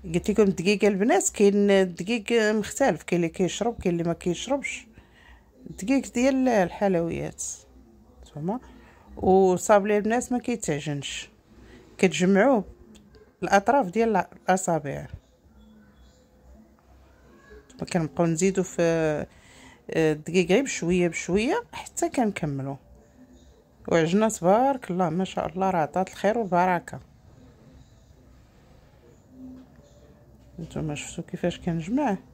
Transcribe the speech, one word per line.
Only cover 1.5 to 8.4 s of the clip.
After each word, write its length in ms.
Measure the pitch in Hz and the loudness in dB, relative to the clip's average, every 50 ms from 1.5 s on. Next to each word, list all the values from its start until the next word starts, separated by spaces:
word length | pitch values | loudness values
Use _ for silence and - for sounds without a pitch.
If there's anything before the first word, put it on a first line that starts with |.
| 196 202 202 202 | 6 4 4 6
الدقيق 800 | 196 196 190 180 170 - 175 190 240 240 202 - 233 233 220 208 | 6 4 4 2 -2 -8 -6 -4 -4 -4 -2 0 2 2 2 2
مختلف، 500 | 214 220 202 - - - 277 254 175 151 | 2 0 -2 -4 -2 0 2 2 2 0
كاين 180 | - - 185 170 | -2 -2 0 0
اللي 120 | 175 165 | 0 0
كيشرب، 500 | - - 190 170 - - 202 233 233 - | 0 -2 -2 -2 0 -2 -4 -4 -4 -2
كاين 120 | - 190 175 | -2 -2 0
اللي 140 | 170 165 170 | 0 0 -2
ما 60 | 170 | -2
كيشربش. 720 | - - 180 170 - - - 277 285 277 - - - - - - - - _ _ - - - - - _ _ _ - - - | -2 -2 -4 -4 -4 -2 -2 -2 -2 -2 -6 -10 -10 -14 -18 -20 -20 -20 _ _ -20 -20 -20 -20 -20 _ _ _ -20 -18 -18
الدقيق 420 | - - 185 208 277 269 - - | -14 -10 -2 0 0 0 0 -2
ديال 360 | - 240 247 269 269 262 254 254 | -2 2 2 2 2 2 2 2
الحلويات، 960 | 240 208 180 170 - - 208 196 190 165 170 165 160 139 143 - - - - - - - - _ - - - _ - - - _ - - - - - | 4 2 2 0 0 -2 0 2 2 2 0 -2 -4 -6 -8 -8 -10 -10 -12 -12 -12 -14 -18 _ -20 -20 -20 _ -20 -20 -20 _ -20 -20 -20 -18 -14
فهمتوا؟ 340 | 147 | -8